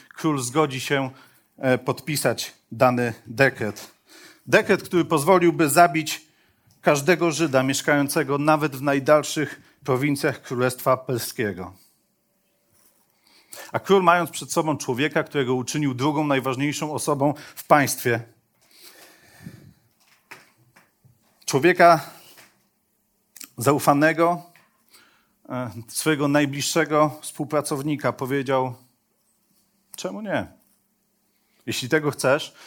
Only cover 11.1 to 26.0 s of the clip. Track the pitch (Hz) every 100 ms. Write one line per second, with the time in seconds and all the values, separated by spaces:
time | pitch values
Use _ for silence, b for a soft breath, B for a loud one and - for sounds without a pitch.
11.1 | 120 - - 107 90 87 95 _ _ _
12.1 | _ _ _ _ _ _ _ _ _ _
13.1 | _ B B B B B 113 - 196 175
14.1 | 175 165 - 139 170 160 139 - 120 151
15.1 | 160 - 147 123 131 120 151 143 123 147
16.1 | 151 147 135 127 127 147 131 151 139 -
17.1 | 143 143 143 B B - 151 135 - 123
18.1 | 117 117 _ _ _ _ B B B B
19.1 | B B B B B B B _ _ _
20.1 | _ - - _ _ _ _ _ _ _
21.1 | _ _ _ - 135 165 180 175 165 -
22.1 | B B B B B _ _ _ _ _
23.1 | _ _ - - - 123 143 - 143 156
24.1 | 160 170 170 - _ _ _ _ b b
25.1 | b b b - 127 123 120 113 -